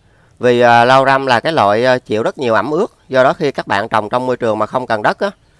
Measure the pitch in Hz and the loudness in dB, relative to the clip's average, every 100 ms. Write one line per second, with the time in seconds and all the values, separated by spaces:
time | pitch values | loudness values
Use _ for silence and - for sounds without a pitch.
0 | _ _ _ _ 123 120 120 120 120 131 | _ _ _ _ 0 2 4 4 6 4
1 | 135 135 135 120 151 156 101 107 127 127 | 4 0 0 -2 0 0 2 2 0 -2
2 | - 107 117 196 127 110 113 156 220 - | -2 -4 -4 -4 -2 0 0 -4 -4 -8
3 | _ 131 127 - 147 - - 101 107 110 | _ 0 0 0 -4 -6 -4 -4 -2 -4
4 | 107 127 127 123 120 107 107 135 123 113 | -4 -4 -4 -4 -4 -2 -4 -4 -4 -4
5 | 113 196 196 - _ | -2 -4 -6 -8 _